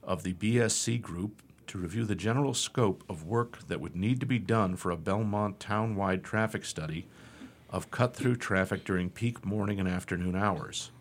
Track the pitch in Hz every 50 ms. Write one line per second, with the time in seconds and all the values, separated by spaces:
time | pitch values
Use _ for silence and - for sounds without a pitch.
0 | - - 92 82 - 92 92 85 104 107 120 120 117 113 - - - - 117 120
1 | 101 - 82 85 92 104 104 - - - - - - - - 98 87 82 92 113
2 | 117 104 101 87 87 110 117 135 143 135 123 - - - - - 120 98 92 -
3 | - - 92 80 78 82 110 117 117 - - - - - 95 - - 85 - 87
4 | 95 110 131 127 - 127 131 113 92 95 117 113 104 92 92 90 - 90 87 82
5 | 80 - 95 107 113 104 101 104 104 104 95 - - - 101 107 110 113 110 98
6 | 101 95 95 92 92 - - 107 110 110 - 98 - - - - 80 78 78 82
7 | - - - - - - - - - - - - - - - 92 90 - - -
8 | 123 123 - - - 127 123 120 - - 101 95 95 - 104 92 - - 95 90
9 | 90 90 - - 113 120 120 - - 98 101 107 101 104 104 98 92 92 92 90
10 | - - 95 85 90 92 90 92 101 104 92 78 - - - - - - - -